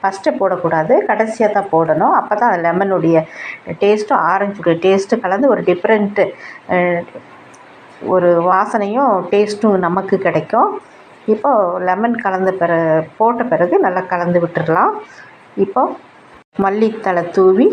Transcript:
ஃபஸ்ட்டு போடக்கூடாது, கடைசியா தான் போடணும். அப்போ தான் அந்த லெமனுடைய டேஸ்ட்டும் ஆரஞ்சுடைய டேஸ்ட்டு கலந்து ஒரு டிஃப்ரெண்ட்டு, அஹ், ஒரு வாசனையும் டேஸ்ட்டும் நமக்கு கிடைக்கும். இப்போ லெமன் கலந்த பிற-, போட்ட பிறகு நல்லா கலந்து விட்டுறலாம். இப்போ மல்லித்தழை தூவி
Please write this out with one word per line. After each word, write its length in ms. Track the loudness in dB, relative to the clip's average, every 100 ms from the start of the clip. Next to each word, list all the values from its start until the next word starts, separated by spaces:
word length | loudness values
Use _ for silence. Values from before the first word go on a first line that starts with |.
ஃபஸ்ட்டு 360 | -4 -2 -4 0
போடக்கூடாது, 540 | -2 0 -2 -2 2 0 2
கடைசியா 400 | -2 -2 0 0 0
தான் 140 | 0
போடணும். 400 | 0 2 2 2 0
அப்போ 160 | 0 0
தான் 100 | 0
அந்த 120 | 0 0
லெமனுடைய 500 | 0 0 0 2 2 0 -10 -16 -14 -14 -2
டேஸ்ட்டும் 420 | 0 0 0 0 0
ஆரஞ்சுடைய 440 | 0 -2 -4 -2 0
டேஸ்ட்டு 380 | 2 2 0 -2
கலந்து 280 | -2 0 2
ஒரு 80 | 2 0
டிஃப்ரெண்ட்டு, 540 | 0 2 2 0 0 -2 -2 -18 -20 -4
அஹ், 280 | -2 0 -2 -6 -16 -20 -20 -20 -20 -20 -20 -20 -12 0
ஒரு 160 | 2 4 2 2
வாசனையும் 600 | 2 0 -2 -2 0 0 0 0
டேஸ்ட்டும் 520 | 0 0 0 0 2 0
நமக்கு 280 | -2 -2 -2 0
கிடைக்கும். 440 | -2 -2 0 0 -2 -14 -20 -20 -16 -4
இப்போ 160 | -2 2 0 0 -2 -2
லெமன் 280 | -2 0 -2
கலந்த 260 | -2 -2 -2 0
பிற-, 180 | 0 0 2 0 -2 0
போட்ட 240 | 0 0 -2
பிறகு 220 | 0 2 2 0
நல்லா 160 | -2 -4
கலந்து 260 | -4 0 0
விட்டுறலாம். 500 | 0 -4 -2 0 0 -2 -10 -20 -20 -20 -18 -4
இப்போ 180 | -2 0 -2 -4 -18 -20 -20 -20 _ -4
மல்லித்தழை 600 | -2 0 0 0 -2 -2 -2 2
தூவி 320 | 4 6 4